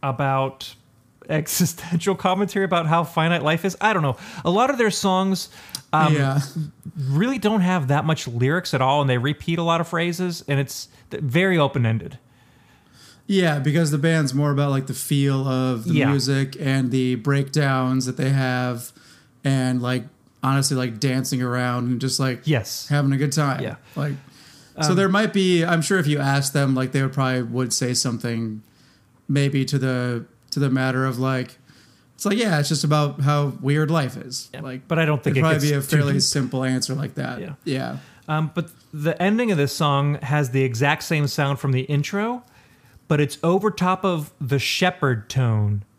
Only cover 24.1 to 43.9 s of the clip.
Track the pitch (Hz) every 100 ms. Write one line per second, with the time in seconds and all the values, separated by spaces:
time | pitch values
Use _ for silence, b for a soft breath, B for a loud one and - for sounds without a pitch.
24.1 | 139 - B B B B - 156 180 196
25.1 | 196 214 202 185 175 165 170 151 190 147
26.1 | 147 139 139 139 147 139 131 127 139 135
27.1 | 135 131 127 117 120 127 - 123 123 131
28.1 | 113 120 113 113 107 - b b b b
29.1 | _ - 139 139 139 131 139 131 127 123
30.1 | 120 - _ _ - 139 131 131 127 131
31.1 | 123 131 131 127 - b b b b b
32.1 | - 202 202 226 156 143 151 156 151 147
33.1 | 143 143 147 143 143 131 147 151 165 131
34.1 | 113 131 127 - - 131 131 - 165 160
35.1 | 151 147 135 160 156 147 143 139 156 143
36.1 | 139 - 143 127 131 131 127 - 131 -
37.1 | - 127 123 - 143 - 131 123 135 B
38.1 | B - 156 156 175 170 - _ 151 151
39.1 | - 185 220 240 175 139 - 151 139 143
40.1 | 147 127 147 135 135 131 117 143 156 -
41.1 | 160 143 - 139 135 143 131 131 147 143
42.1 | 202 220 247 - b b b b b _
43.1 | 147 147 - 165 185 196 - 180